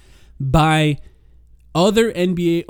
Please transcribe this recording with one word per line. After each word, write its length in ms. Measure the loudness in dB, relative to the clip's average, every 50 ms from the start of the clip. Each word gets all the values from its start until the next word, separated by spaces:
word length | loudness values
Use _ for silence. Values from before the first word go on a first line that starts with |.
| -20 -20 -20 -20 -20 -20 -12 -8
by 580 | -4 0 2 2 2 2 2 2 0 0 -2 -4 -8 -18 -20 _ _ -20 -20 -20 -20 -20 -20 _ -20 -8 -2
other 360 | 0 0 2 2 2 0 0
N 220 | 0 -2 -2 -2 -2
B 260 | -2 -2 0 -2 -2
A 40 | -4